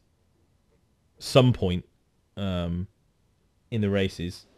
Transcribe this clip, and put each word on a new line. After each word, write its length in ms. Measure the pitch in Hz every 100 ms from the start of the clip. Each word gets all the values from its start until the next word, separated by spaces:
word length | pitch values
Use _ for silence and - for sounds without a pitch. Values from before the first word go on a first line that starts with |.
| _ _ _ _ _ _ _ _ _ _ _ _
some 340 | - 139 127
point, 320 | - 95 87 - _ _ _ _ -
um, 520 | 98 90 87 87 92 _ _ _ _ _ _ _ _
in 100 | 113
the 80 | 101
races, 560 | 98 95 - 87 - -